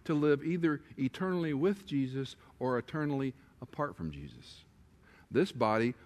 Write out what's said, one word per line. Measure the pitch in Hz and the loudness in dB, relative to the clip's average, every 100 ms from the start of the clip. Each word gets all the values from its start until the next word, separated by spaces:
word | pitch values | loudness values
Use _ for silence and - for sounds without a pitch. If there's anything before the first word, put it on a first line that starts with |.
| - | -2
to | |
live | 147 147 143 | 2 4 4
either | 160 175 165 147 - - | 2 0 0 0 -6 -4
eternally | 131 - 185 180 160 | -2 0 -2 0 0
with | 139 180 202 - | 2 0 0 -2
Jesus | 143 131 135 135 - - - | -2 -2 -4 -6 -10 -20 -4
or | 123 120 | -2 0
eternally | - 160 147 139 135 - - - | -2 -4 -2 -2 -2 -6 -16 -18
apart | - - 147 - | -12 -6 -6 -4
from | 82 | -8
Jesus. | 71 71 60 - - - - - - - - - | -8 -12 -16 -20 -20 -20 -20 -20 -20 -20 -20 0
This | 139 190 | 2 2
body | 123 110 110 117 - | 2 2 4 2 -2